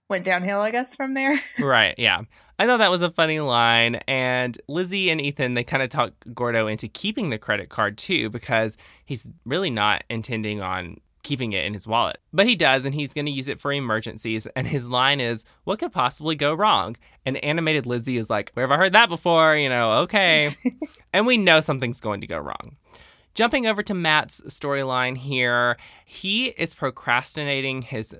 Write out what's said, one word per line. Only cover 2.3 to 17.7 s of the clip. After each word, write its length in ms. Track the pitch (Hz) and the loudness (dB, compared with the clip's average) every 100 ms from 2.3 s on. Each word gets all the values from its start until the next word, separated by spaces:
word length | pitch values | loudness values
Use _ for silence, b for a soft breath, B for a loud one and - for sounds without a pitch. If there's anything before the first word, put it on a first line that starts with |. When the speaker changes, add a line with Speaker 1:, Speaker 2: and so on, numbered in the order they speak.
| b b b | b b b
Speaker 2:
I 80 | 226 | 2
thought 100 | 240 | 4
that 120 | 196 | 4
was 120 | 180 | 4
a 80 | 175 | 0
funny 300 | 170 156 156 | 2 0 2
line. 560 | 143 120 117 117 117 117 - | 2 4 6 6 4 0 -2
And 500 | 131 127 127 123 113 - | 0 0 0 -2 -6 -6
Lizzie 420 | 160 180 196 180 | -4 -2 -2 0
and 100 | 160 | 0
Ethan, 340 | 143 143 127 | -2 -2 -2
they 100 | 123 | -2
kinda 240 | 120 139 127 | -2 -2 -2
talk 240 | 143 117 - - | -2 -4 -4 -14
Gordo 320 | 117 120 117 107 | -4 0 0 0
into 200 | 107 113 | -4 -8
keeping 440 | - 202 220 175 | -8 -6 -4 -4
the 80 | 110 | -4
credit 300 | - 104 - | -4 -4 -4
card, 260 | - 104 107 | -2 -2 -2
too, 320 | - 160 110 | -4 -2 -2
because 460 | 113 - 113 110 - B B | -6 -2 0 0 -4 B B
he's 240 | B 131 120 - | B -10 -10 -12
really 260 | 113 165 185 | -6 -2 -2
not 340 | 113 104 95 - | 0 2 0 -2
intending 500 | 113 110 110 107 104 | -8 -4 -4 -4 -4
on 360 | 92 92 87 - _ _ | -4 -6 -8 -14 _ _
keeping 280 | - 131 117 | -6 -4 -2
it 120 | 98 | -2
in 80 | 82 | -2
his 140 | 104 110 | -6 -2
wallet. 320 | 113 98 - _ | 0 0 -4 _
But 140 | 160 226 | 2 2
he 80 | 185 | 4
does, 280 | 143 135 | 4 4
and 100 | 135 147 | 2 -2
he's 180 | 139 | -4
gonna 160 | 151 147 | -4 -4
use 160 | 135 135 | -4 -6
it 120 | - | -6
for 120 | 143 | -4
emergencies. 720 | 143 123 110 113 - 117 110 - 131 | -2 -2 -2 -4 -8 -6 -6 -6 -6
And 100 | 120 | -4
his 220 | 147 120 | -4 0
line 320 | 123 135 143 | 2 4 2
is, 240 | 120 113 - b | 0 -4 -8 b
"What 160 | - 208 | -6 -4
could 140 | 349 | -4
possibly 420 | - 127 - 156 | 0 -2 0 -4
go 180 | 147 147 | 0 0
wrong? 440 | 160 214 117 92 120 b b | 2 2 2 0 -8 b b
An 120 | 135 135 | -6 -4
animated 500 | 143 165 160 | -2 -2 0